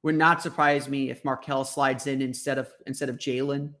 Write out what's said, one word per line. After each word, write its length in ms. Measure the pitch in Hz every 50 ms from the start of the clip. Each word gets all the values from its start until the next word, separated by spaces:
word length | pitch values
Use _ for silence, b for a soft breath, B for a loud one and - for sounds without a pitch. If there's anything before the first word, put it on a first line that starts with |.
| -
would 120 | 156 156
not 260 | 156 156 165 170 160
surprise 480 | - 170 - - 147 147 147 143 139 135
me 220 | 139 139 135 127
if 120 | 123 - -
Markelle 400 | 139 131 - - - 139 135 135
slides 440 | 131 - 147 139 135 131 120 -
in 140 | 143 135 131
instead 360 | 135 127 127 - - 147 135
of, 100 | 135 127 - - _ -
instead 220 | - 135 - 147
of 80 | 127 123
Jalen 580 | 117 - 139 123 127 135 139 139 143 143 143 143 _